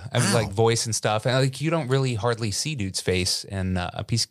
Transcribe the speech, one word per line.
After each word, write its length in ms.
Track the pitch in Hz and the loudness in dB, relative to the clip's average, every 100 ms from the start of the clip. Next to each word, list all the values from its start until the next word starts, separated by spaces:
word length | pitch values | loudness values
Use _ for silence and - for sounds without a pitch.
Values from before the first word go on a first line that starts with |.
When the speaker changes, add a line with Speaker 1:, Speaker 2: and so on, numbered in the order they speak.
| - | -2
Speaker 1:
I 80 | 117 | 0
mean, 100 | 120 | 2
Speaker 2:
Wow. 20 | |
Speaker 1:
like, 160 | 117 104 | 2 0
voice 360 | 98 113 117 117 | 2 4 4 0
and 100 | 107 | -2
stuff. 300 | 113 107 127 | 0 0 2
And, 100 | 131 | 2
like, 220 | 135 131 | 2 0
you 80 | 156 | -2
don't 180 | 165 127 | -2 2
really 260 | 135 131 | 2 2
hardly 360 | 110 120 110 113 | 0 0 0 -2
see 220 | - 151 | -2 -4
dude's 280 | 147 95 - | -4 -4 -2
face 420 | - 92 90 - | 0 0 0 -2
in, 320 | - 98 92 90 | -4 -4 -2 -2
uh, 140 | 90 | -2
a 100 | - | -6
peace, 240 | - 113 - | -4 -2 -2